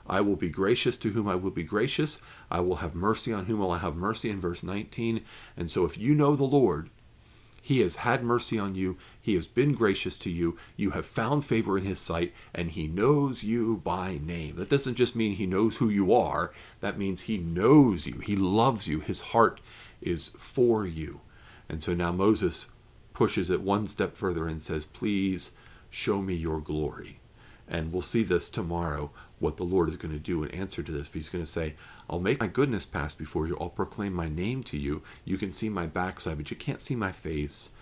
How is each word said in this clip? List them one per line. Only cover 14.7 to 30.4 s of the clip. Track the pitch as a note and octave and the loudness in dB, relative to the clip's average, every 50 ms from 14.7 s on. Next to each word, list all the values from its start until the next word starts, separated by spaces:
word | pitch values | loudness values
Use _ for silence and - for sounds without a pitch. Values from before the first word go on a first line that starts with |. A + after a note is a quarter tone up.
doesn't | C#3 C#3 - C3 A#2 | 2 2 2 0 0
just | B2+ B2 A#2+ - | 2 2 2 2
mean | A2+ A2+ G#2+ G2 | 0 0 0 0
he | F2+ G2+ | 0 -2
knows | F2+ F#2 G2 A2 A2 - | 0 2 4 4 2 2
who | - A#2+ A2 | 2 0 2
you | G#2 G2+ F#2+ F2+ | 4 4 4 6
are. | A2+ - B2+ D2+ C#2 D2 - - - - - - - - | 6 4 4 2 0 -2 -4 -4 -6 -14 -20 -20 -14 -8
That | - G2+ - - | -6 -6 -4 -2
means | G2 G2 F#2 - | -4 -4 -4 -4
he | - - A2 | -4 -4 -4
knows | F#2+ E2+ E2 E2 F2+ G2+ B2 D3 D3+ C#3 A#2 F#2 D#2+ - | -2 -2 -2 0 4 6 8 10 10 10 8 6 0 -4
you. | - - - | -6 -8 -8
He | - G#2+ G#2 | -4 -2 0
loves | G2 G2 F2+ G2 A2 A#2 C3+ A#2+ G2 - - | 2 2 4 4 4 4 4 2 0 -2 -2
you. | - E2 | -2 -4
His | - - - - | -2 -4 -6 -6
heart | - - - A#2 A2+ F#2 - - - - - - - - - - | -4 2 6 6 6 6 4 0 -16 -20 -20 -20 -20 -20 -16 -8
is | - - F2 D#2+ - - - - | -4 -2 -2 -2 -4 -8 -12 -14
for | - - - C3+ B2 A#2 A2+ G#2+ G2+ | -16 -4 0 4 4 4 4 4 0
you. | F2+ E2 D#2+ D#2 - - - - - - - - - - - - - | -2 -4 -6 -6 -8 -10 -14 -18 -20 -20 -20 -20 -20 -20 -16 -10 -8
And | D#2 D#2 | -8 -6
so | - F#2+ F2 | -2 -2 0
now | E2+ F2 E2+ | 0 0 0
Moses | F2 F2+ G2 G#2+ G#2+ - G2 E2+ - - - - - - - - - - - - | 2 4 4 4 4 4 2 -2 -2 -4 -10 -12 -16 -20 -20 -20 -20 -20 -20 -8
pushes | - - A#2 G#2+ - G#2+ F2 E2+ | -2 0 0 2 2 0 0 0
it | F2+ - | 0 0
one | F2+ F#2+ G2 G#2 G#2+ | 2 2 0 0 0
step | F#2 - - F#2+ E2+ - | -2 -2 -2 -2 -2 -2
further | - G#2 F#2 F2 E2 D#2+ E2 | -2 -2 -2 -2 -2 -2 -4
and | D#2+ D#2+ | -4 -6
says, | - - E2 D#2 - | -6 -6 -6 -6 -6
"Please | - - - - G#2+ G2+ G2 G2 F#2+ F#2 E2+ - - - - - - - - - - | -8 -10 -4 -2 0 0 0 0 0 -2 -4 -6 -10 -14 -18 -20 -20 -20 -20 -18 -12
show | - - - A#2+ G2+ G2 | -8 -4 -2 0 0 0
me | F#2+ F#2+ F2+ | 0 -2 -4
your | E2 D#2+ D#2+ D#2 D#2 | -2 -2 -2 -2 -4
glory." | D2 - D#2 D2+ D2+ C2+ - - - - - - - - - - - - - - - - | -4 -4 -4 -2 -2 -4 -6 -8 -14 -16 -18 -20 -20 -20 -20 -20 -20 -20 -20 -20 -12 -6
And | - E2 D#2+ D#2+ | -4 -4 -4 -2
we'll | E2+ F#2 | -4 -4
see | F2 - - A#2 | -2 0 0 2
this | G#2+ E2+ F2+ E2+ - - | 2 4 2 2 0 -2
tomorrow, | - A#2 F#2+ E2 E2+ E2+ E2+ E2 D2 D2 D2 C#2+ - - - - - - | -4 -4 -4 -2 -2 -2 -2 -2 -2 -4 -6 -8 -10 -14 -20 -20 -8 -4
what | - D#2 D2+ - | -2 -2 -2 -2
the | F2+ | -2
Lord | F2 F#2+ F#2+ E2+ D#2+ | 2 2 2 2 2
is | D#2 | 0
gonna | D2+ - E2 D2+ D2+ | -4 -6 -8 -8 -6
do | D2+ - F2 D#2+ | -4 -4 -2 -2